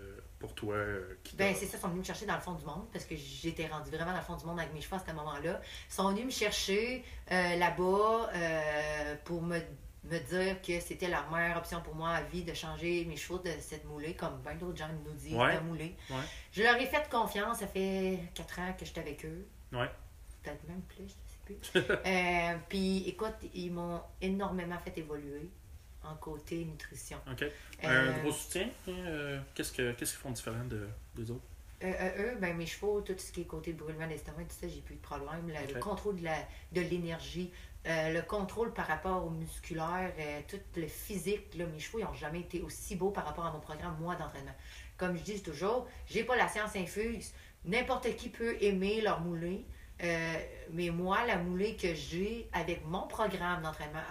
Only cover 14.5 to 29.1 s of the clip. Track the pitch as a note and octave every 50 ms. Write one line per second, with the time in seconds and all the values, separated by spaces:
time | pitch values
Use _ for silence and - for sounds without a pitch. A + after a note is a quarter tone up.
14.5 | D3+ D#3+ F3+ F3+ E3+ D#3 D#3 D#3 D#3+ D#3 D3 D3+ D3+ C3+ C3 D3+ D#3+ A#2 B2 C#3+
15.5 | F3 D#3+ D#3+ E3 E3 D3+ D#3 E3+ F#3 - - - C3+ C3 C#3+ E3 - - - -
16.5 | - F3+ A3 A#3+ A#3+ A#3+ C4+ C4 - D4 D4+ - - A#3 A3 F#3+ - G3+ G#3 A3
17.5 | A#3 - G3+ F#3+ - G3 F#3+ F#3+ F#3+ F#3+ F#3+ F#3 F#3 F3 E3+ E3+ - - E3+ -
18.5 | - - F3+ F#3 F#3 F#3 E3 D#3 - E3+ D#3+ D3+ C#3 - - D#3 D#3+ F3 G3 G#3+
19.5 | - - - - C3 B2 B2 C#3 - - - - - - - - - - - D#3
20.5 | D3 D3 D3+ D3+ F3 F#3+ E3+ - - - F#3+ G3+ - - - - - - - -
21.5 | G3+ G#3 - - - F#3+ - - G3+ - - F3+ F#3+ F3+ F3+ F3 F3 F3 E3+ E3+
22.5 | E3+ E3 D#3+ - - G3 F#3+ F#3+ F#3+ F#3+ F#3 - - - G#3+ A3 A3 - - E3
23.5 | - F3+ F3 F3 F3 E3+ F3 F3 E3+ E3+ - - - - F3+ F#3+ F#3+ G3 G3+ F#3+
24.5 | F3+ F#3 F3 E3+ F3 E3+ - - - E3+ D#3+ D3 D3+ D3 D3 C#3+ C#3+ D3 D#3+ F3+
25.5 | - - - - - - - - - - - D#3 D#3 D3+ - D#3+ D#3 D3 - -
26.5 | E3+ E3 E3 D#3+ D#3 D3 - - - B2+ - - D3+ C#3+ - C3+ C3 A2+ C#3+ D3
27.5 | - - - - - - - B2+ B2+ C3 C3 C3 C3 B2+ B2+ D3+ D3+ - - -
28.5 | - F3 G3 A#3+ C4 - - F#3+ F3+ F3+ F#3 F3